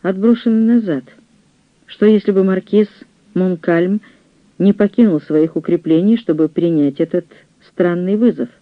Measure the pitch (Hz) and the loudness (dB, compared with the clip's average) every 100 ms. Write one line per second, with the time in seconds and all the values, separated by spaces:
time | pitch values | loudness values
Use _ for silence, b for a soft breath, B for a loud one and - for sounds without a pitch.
0 | 175 190 214 240 240 220 226 240 208 143 | -6 -2 0 0 0 0 2 2 0 -6
1 | 127 _ _ _ _ _ _ _ _ - | -6 _ _ _ _ _ _ _ _ 0
2 | 208 214 - 190 190 190 - 208 208 - | 2 2 2 0 0 -2 0 0 0 -4
3 | - _ _ - 185 175 - 170 180 208 | -20 _ _ -4 -2 -2 -2 -2 0 -4
4 | b b b _ _ _ 196 196 208 - | b b b _ _ _ 0 2 -2 2
5 | 226 156 - 151 160 160 160 170 160 160 | 2 2 -2 -2 0 -4 -4 -4 0 0
6 | 196 233 - 156 156 160 170 165 143 139 | 2 0 -2 -2 -2 0 -2 0 -2 -2
7 | 165 175 175 - _ _ _ - 175 175 | -4 -4 -8 -20 _ _ _ -4 -2 -2
8 | 180 208 240 160 123 _ | -4 0 0 -2 -8 _